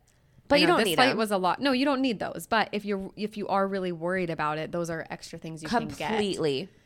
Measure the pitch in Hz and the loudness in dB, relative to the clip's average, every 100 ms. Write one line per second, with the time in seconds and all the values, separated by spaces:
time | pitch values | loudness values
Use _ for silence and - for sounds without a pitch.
0 | _ _ _ _ - 294 330 330 220 165 | _ _ _ _ 2 6 6 6 4 4
1 | 254 220 220 202 180 - 277 254 285 262 | 4 4 0 2 0 0 2 2 2 2
2 | 269 196 - - - 226 - 208 202 196 | 0 -2 -6 -8 -2 0 0 -2 -4 -4
3 | 190 - 208 208 - 196 196 196 185 165 | -6 -8 -8 -6 -2 0 0 0 -4 -4
4 | 170 185 175 160 151 151 156 175 170 165 | -2 -2 -2 -2 -2 -2 -4 -4 -4 -6
5 | - 170 - 165 165 160 156 233 214 139 | -8 -12 -14 -14 -12 -10 -2 -2 -2 -4
6 | 156 214 208 - 156 135 190 - | -2 0 0 0 0 0 -4 -12